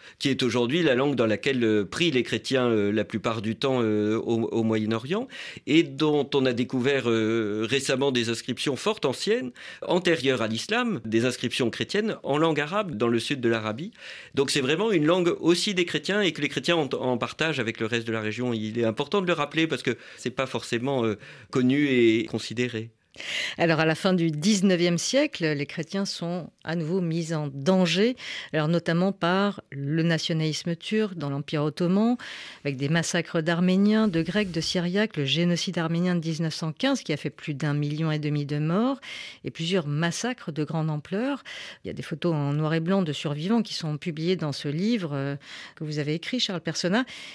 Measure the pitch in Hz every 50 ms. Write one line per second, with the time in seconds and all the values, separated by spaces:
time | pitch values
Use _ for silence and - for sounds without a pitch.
0 | - - - - - 139 131 95 131 120 107 123 120 117 143 180 165 147 123 120
1 | 135 147 139 120 117 110 104 101 - 139 135 123 117 110 107 104 101 - - -
2 | 175 170 139 123 117 - 123 107 - - 131 127 123 120 113 107 101 101 104 107
3 | 101 - - 104 - 120 110 110 101 110 107 - - 135 131 123 117 110 107 104
4 | 104 107 110 113 - - 117 113 117 - - 113 113 110 110 110 107 107 113 113
5 | 123 135 185 220 262 - - - - - - - - - 147 165 165 139 135 139
6 | 156 151 147 147 139 143 - 139 131 131 123 117 127 - - 127 120 139 143 135
7 | 117 120 113 113 110 107 113 117 110 101 104 107 110 110 131 135 135 - 139 127
8 | 139 143 127 123 113 117 117 - - - 120 - - 147 131 - - 208 214 -
9 | - 135 120 - - 190 220 254 262 247 - - - - - - - - 165 180
10 | 175 180 160 160 127 135 131 110 113 107 113 113 - - 208 240 254 233 190 123
11 | 110 110 107 113 120 127 123 - - 113 - - 127 113 - - 117 - - 202
12 | 220 214 165 - - - 139 151 160 165 156 147 147 147 185 214 214 180 104 104
13 | 120 117 120 113 113 - 147 131 120 117 113 113 107 110 107 123 170 226 - -
14 | - - - - - - - 131 135 135 - 147 127 127 156 165 214 233 208 160
15 | 147 156 175 185 175 170 - - - 160 175 175 - 214 196 180 175 175 - 147
16 | - - 190 214 208 170 151 - 147 139 - 143 - - 170 165 147 131 - 120
17 | 117 127 127 113 123 113 - - 156 160 151 131 110 113 110 - 113 107 120 117
18 | 110 117 110 113 107 107 104 117 123 123 117 110 107 107 107 117 117 113 110 -
19 | 143 - - 202 185 175 170 147 143 139 - 160 160 156 143 120 - 131 117 -
20 | - - - - - 127 - - 135 127 - 117 - - 123 113 120 139 139 127
21 | 117 110 101 - - - - - - - - 135 123 127 135 143 147 139 131 123
22 | 117 113 110 117 - - - 110 - - 110 120 123 120 113 110 113 113 - _
23 | _ _ - - - - - - - - - - 170 165 160 147 160 160 156 -
24 | - 190 185 180 165 165 151 151 151 214 220 190 185 196 185 165 175 175 175 160
25 | - - - 269 302 294 - - 170 156 151 143 143 - - 175 151 - - 196
26 | 196 185 - - 175 170 175 180 151 - - _ - - 165 175 156 151 180 190
27 | 180 165 160 170 165 160 165 151 151 143 131 139 139 175 190 185 185 160 165 185
28 | 214 247 254 - - - - - - - - 156 151 156 170 170 - 180 165 170
29 | 185 196 196 - 170 170 180 190 202 202 196 - - _ - 139 139 139 156 165
30 | 160 170 165 156 - - 170 160 156 156 147 - - 175 170 165 - - 214 220
31 | 220 202 185 160 143 143 139 143 143 - 160 151 147 151 - - 180 170 185 202
32 | 220 233 247 - - - - - - - - - - 143 139 127 143 139 160 175
33 | - - - 170 165 - - 165 156 170 170 170 180 180 185 190 202 208 214 220
34 | 220 214 165 165 160 185 175 208 208 185 160 170 156 - - 180 170 175 180 202
35 | 220 220 - 156 139 135 165 165 175 175 175 165 - 196 165 180 160 165 170 170
36 | 180 180 180 170 156 165 160 147 165 160 - - 170 156 151 - - 269 277 233
37 | - - 151 - - 147 - - - - 147 131 156 147 143 147 147 147 151 151
38 | 160 156 151 151 147 147 147 147 147 139 147 147 151 160 170 208 233 262 277 -
39 | - - - - - - - - - 139 - - 165 165 190 185 147 147 147 151
40 | 170 170 165 - - 240 247 - - - 147 156 151 - - 160 156 160 151 151
41 | - - 185 202 247 277 285 247 - - - - - - - - - 90 - -
42 | - - 160 143 - 175 165 147 143 143 143 151 156 151 160 165 165 175 196 196
43 | 185 151 139 - - 151 147 151 156 190 233 233 214 - - - 175 156 151 143
44 | - 180 151 156 160 175 185 160 165 147 135 - - 147 143 160 190 220 247 214
45 | 175 147 143 139 139 139 139 143 - - - - - - - - 160 151 151 151
46 | 143 147 156 165 - - - 247 - - 190 165 - 165 151 - - 170 190 240
47 | 262 - - - - -